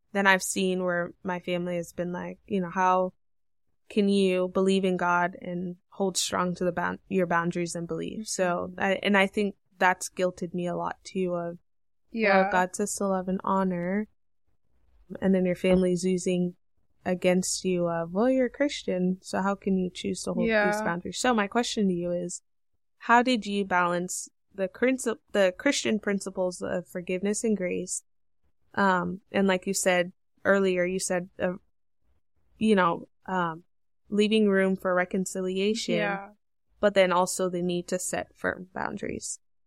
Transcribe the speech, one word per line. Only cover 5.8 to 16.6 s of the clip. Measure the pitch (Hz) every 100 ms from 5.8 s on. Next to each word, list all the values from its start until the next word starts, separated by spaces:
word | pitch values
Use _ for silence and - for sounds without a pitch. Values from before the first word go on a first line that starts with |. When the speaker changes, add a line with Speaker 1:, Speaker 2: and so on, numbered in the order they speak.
| _
Speaker 1:
hold | - 196 185
strong | - 190 180 180
to | 180
the |
bound-, | 175 180 185 -
your | 190 175
boundaries | 170 170 175 170
and | 170 170
beliefs?" | 165 170 - 214
So, | - 185 175 180
Speaker 2:
Mm-hmm. | 180
Speaker 1:
I, | 196 190
and | - 202
I | 190
think | - 202 - _ -
that's | 185 185 -
guilted | - 180 180 175
me | 180 175
a | 170
lot | 170 - -
too | 190 180 175
of, | 170 175 _ _ _ _ _
Speaker 2:
Yeah. | 226 214 190
Speaker 1:
"Well, | 190
God | 190 185 -
says | 208 -
to | 202
love | 190 185
and | 190 -
honor," | 190 190 175 175 196 214 _ _ _ _ _ _ _ _ _ - 185
and | 190
then | 190 185
your | 175
family's | 185 185 185 180
using | 185 180 185 180 180 180